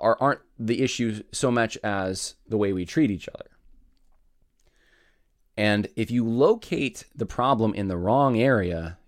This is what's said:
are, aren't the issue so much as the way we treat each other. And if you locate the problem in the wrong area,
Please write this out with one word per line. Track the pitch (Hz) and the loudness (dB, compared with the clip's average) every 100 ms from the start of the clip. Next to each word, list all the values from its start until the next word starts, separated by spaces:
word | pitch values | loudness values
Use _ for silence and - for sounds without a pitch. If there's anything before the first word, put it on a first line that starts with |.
are, | 110 - | 0 2
aren't | 135 - _ - | 0 0 _ -6
the | 113 117 | -2 0
issue | 127 - 117 107 - | 0 -2 -4 -4 -10
so | - 131 | -2 0
much | 120 113 - | 2 0 -4
as | 107 101 95 95 - - - | -4 -4 -4 -6 -10 -12 -4
the | 107 | 0
way | 101 | 0
we | 92 | -2
treat | 87 160 139 | -2 0 2
each | 92 - | 0 -8
other. | - - _ - - _ _ _ _ _ _ _ _ _ _ _ _ _ _ _ _ _ - | -16 -18 _ -20 -20 _ _ _ _ _ _ _ _ _ _ _ _ _ _ _ _ _ -2
And | 107 104 101 | 2 2 0
if | - 113 | -4 -2
you | 120 113 | 0 2
locate | 117 156 226 - 170 131 - - | 4 4 4 -2 -4 -4 -8 -14
the | - 110 | -8 -6
problem | - 127 123 110 | 0 2 2 2
in | 101 98 | 0 -4
the | 87 | -2
wrong | 92 127 139 113 | 0 2 4 4
area, | 131 120 87 82 82 87 | 4 2 0 -4 -6 -12